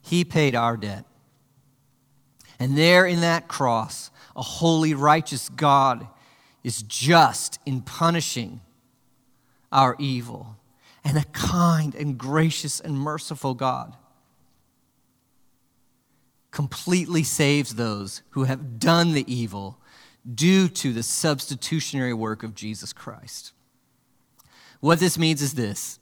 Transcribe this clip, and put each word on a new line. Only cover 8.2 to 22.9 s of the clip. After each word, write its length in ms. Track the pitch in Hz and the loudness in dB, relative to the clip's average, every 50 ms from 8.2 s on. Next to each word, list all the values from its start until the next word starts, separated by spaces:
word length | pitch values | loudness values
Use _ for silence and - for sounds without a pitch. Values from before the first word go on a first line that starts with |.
| 147 - - 123 117 95 - 110 - _ _ _ _ _ _ _ _ _ _ _ _ _ _ _ _ _ _ _ _ _ - | -2 -4 -6 -6 -8 -10 -12 -16 -20 _ _ _ _ _ _ _ _ _ _ _ _ _ _ _ _ _ _ _ _ _ 2
our 240 | 139 135 127 123 - | 4 4 4 2 -2
evil, 580 | 147 139 131 123 117 117 113 - - 113 110 - _ _ _ _ _ _ _ _ _ | -4 -4 -4 -6 -6 -10 -14 -16 -16 -18 -20 -20 _ _ _ _ _ _ _ _ _
and 160 | 147 139 156 | -2 0 0
a 60 | 147 - - | -2 -2 -6
kind 640 | - - - - 175 170 170 170 160 156 147 127 | -6 -4 -2 2 4 4 4 4 4 2 -2 -4
and 200 | - 147 147 135 | -4 -4 -6 -4
gracious 600 | 120 120 135 143 156 160 165 151 - - 151 - - | -6 -4 0 2 2 2 2 2 -2 -6 -6 -8 -8
and 180 | - - 147 | -6 -6 -6
merciful 580 | 135 139 151 151 156 - - 160 139 - 139 135 | -4 -4 -4 -6 -8 -8 -10 -12 -6 -6 -6 -4
God 420 | 117 135 131 127 127 120 110 - - _ _ _ _ _ _ _ _ _ _ _ _ _ _ _ _ _ _ _ _ _ _ _ _ _ _ _ _ _ _ _ _ _ _ _ _ _ _ _ _ _ _ _ _ _ _ _ _ _ _ - | -2 -2 -2 -2 -4 -6 -12 -16 -20 _ _ _ _ _ _ _ _ _ _ _ _ _ _ _ _ _ _ _ _ _ _ _ _ _ _ _ _ _ _ _ _ _ _ _ _ _ _ _ _ _ _ _ _ _ _ _ _ _ _ -6
completely 720 | - 147 135 - - - - 180 185 170 147 175 160 156 | -6 -6 -6 -6 -10 -2 0 2 2 2 2 0 0 0
saves 500 | - - - 156 139 143 147 139 - 123 | 0 0 2 2 4 4 2 0 -2 -4
those 480 | 110 120 113 107 104 101 95 - - _ _ | -4 -4 -4 -4 -6 -8 -10 -12 -14 _ _
who 140 | _ 143 131 | _ -2 -2
have 340 | 127 131 131 151 135 117 113 | -2 -2 -4 -6 -12 -10 -2
done 340 | 113 - 165 170 170 170 160 | 2 2 4 4 4 2 2
the 120 | 143 131 | 0 -2
evil 540 | - 123 123 117 107 95 101 98 95 - _ _ _ _ - - - _ _ _ 120 120 | -2 -4 -4 -4 -4 -6 -10 -12 -12 -16 _ _ _ _ -20 -20 -20 _ _ _ -14 -6
due 360 | 107 147 175 190 190 190 175 | 0 2 4 6 6 4 2
to 240 | 185 - - 139 120 | 0 -2 -4 -4 -2
the 100 | 113 117 | -2 -4
substitutionary 1120 | - - - - 160 147 131 - - 139 123 - - 165 160 139 - - 143 131 123 120 | -4 -4 -2 0 0 -2 -2 -4 -10 -10 -10 -6 -4 -4 -4 -4 -4 -4 -4 -4 -2 -4
work 300 | 113 110 110 110 107 113 | -4 -4 -6 -6 -6 -8
of 100 | 110 110 | -14 -12
Jesus 380 | 98 - 107 110 107 - - | -12 -10 -10 -10 -10 -12 -14